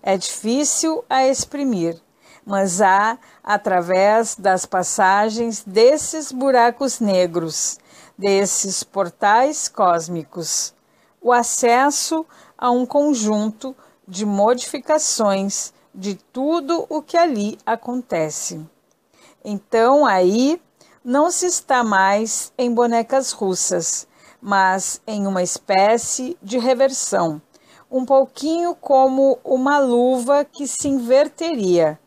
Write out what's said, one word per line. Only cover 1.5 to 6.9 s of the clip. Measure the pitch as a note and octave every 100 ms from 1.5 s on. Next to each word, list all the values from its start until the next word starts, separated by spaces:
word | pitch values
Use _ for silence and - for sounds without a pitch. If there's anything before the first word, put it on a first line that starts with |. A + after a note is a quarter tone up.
| C#4+ C#4 G#3 E3 E3 _ _ _ - -
mas | G3 F#3+ F3+
há, | G3+ F#3+ G#3+ A#3+ - _
através | - G#3 G#3 F#3 F3 F#3 G3 G#3+ A3 -
das | G3 F#3 -
passagens | F#3+ F3 - F#3+ G3 A3 A3 A#3 G#3+ -
desses | F#3+ A#3+ D4+ - D#4+ C#4+
buracos | B3+ C4+ C4 A#3+ A#3 C#4